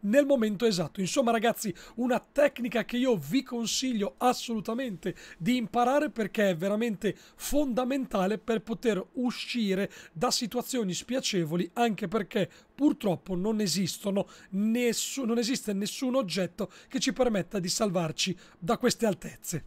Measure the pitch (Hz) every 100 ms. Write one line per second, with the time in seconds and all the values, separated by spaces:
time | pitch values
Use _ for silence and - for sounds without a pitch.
0 | 202 247 285 277 220 196 233 180 156 -
1 | 185 294 240 233 226 214 220 170 - -
2 | 247 262 - - 285 - 240 240 196 240
3 | 262 220 139 240 269 240 226 - 262 233
4 | 196 - 247 247 - 226 190 226 269 180
5 | 190 - - - 170 254 226 240 240 285
6 | 294 202 214 - 202 170 190 208 240 208
7 | 214 - - - - 277 294 226 254 277
8 | 247 208 185 214 - 226 - 226 240 196
9 | 208 - 247 - - 240 208 185 202 -
10 | - - 247 - 233 247 226 254 202 170
11 | - 254 - 202 160 170 - - 240 202
12 | 196 214 202 220 175 - - - 285 -
13 | 208 156 - 185 196 214 214 160 180 -
14 | 208 196 - - - 190 214 233 240 220
15 | - - 247 233 233 262 - 196 202 -
16 | 262 254 214 160 175 - 190 - - 269
17 | 226 - 247 214 165 208 180 - 214 180
18 | 165 151 - 180 - - 165 233 247 -
19 | 226 185 - - - 156